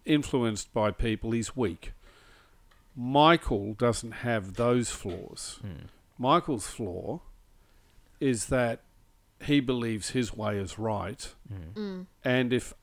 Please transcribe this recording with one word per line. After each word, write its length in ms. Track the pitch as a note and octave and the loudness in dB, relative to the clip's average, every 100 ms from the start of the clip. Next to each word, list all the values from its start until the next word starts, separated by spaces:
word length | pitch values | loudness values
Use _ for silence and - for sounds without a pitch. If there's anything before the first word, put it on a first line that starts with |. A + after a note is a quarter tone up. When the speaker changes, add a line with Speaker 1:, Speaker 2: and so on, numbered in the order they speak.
| - | 2
Speaker 1:
influenced 680 | D3+ - C3 A#2 G#2 - | 2 2 0 2 -2 -4
by 180 | A#2 G#2 | 0 0
people, 400 | - A#2 G#2+ A2+ | 2 0 0 -2
he's 240 | A#2 G#2 B2+ | -2 -2 -2
weak. 380 | G2+ E2+ - - - - - - _ _ _ _ _ B2+ | -2 -2 -12 -16 -20 -20 -20 -20 _ _ _ _ _ -8
Michael 800 | B2 C#3+ D#3 E3+ - G#2+ G#2 | 2 8 8 8 4 -2 -2
doesn't 380 | G#2+ A#2+ A2 A#2 | 2 2 2 -4
have 440 | - A#2+ A2+ F#2+ F#2+ | -6 -2 -2 -2 0
those 360 | A#2+ B2 A2+ | 2 4 2
flaws. 680 | - G2 F2 - - - - G2 | -4 -8 -8 -10 -12 -12 -12 -12
Speaker 2:
Mm. 220 | D2+ - - _ - | -12 -14 -20 _ -2
Speaker 1:
Michael's 500 | B2+ E3+ D#3+ A2+ - | 4 4 2 -4 -4
flaw 540 | - G2+ F#2 - E3 - - _ - _ _ _ - - - | -6 -6 -6 -6 -8 -10 -20 _ -20 _ _ _ -20 -20 -2
is 280 | C#3 A2+ - | 0 0 0
that 340 | C3 A#2 - _ _ _ _ _ - | 0 2 -2 _ _ _ _ _ -8
he 160 | - C#3+ | 2 2
believes 520 | B2+ B2 A#2 G#2+ - | 4 0 -2 -4 -2
his 220 | B2+ A2+ | -2 -2
way 240 | G#2+ G#2+ G2+ | -2 -2 -2
is 200 | F#2 - | -4 -4
right, 560 | A2 G#2 F#2 C3 - - - | -2 -2 -4 -8 -14 -16 -14
Speaker 2:
Mm. 220 | G2 D#2+ | -12 -10
Speaker 3:
Mm. 320 | A#2 G3+ F#3 F#3 _ | -8 -8 -8 -14 _
Speaker 1:
and 300 | B2+ B2+ B2 | 0 2 2
if 200 | B2 - - | 0 -2 -2